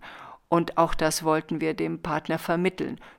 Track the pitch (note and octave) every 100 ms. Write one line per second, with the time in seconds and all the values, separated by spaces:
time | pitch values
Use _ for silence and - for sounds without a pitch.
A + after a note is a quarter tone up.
0 | - - - - - E3+ E3+ - E3 -
1 | D#3+ - D#3+ D#3 D#3+ D#3 D#3+ D#3 E3 E3
2 | E3+ D3+ - D#3+ - E3+ F#3 - - -
3 | -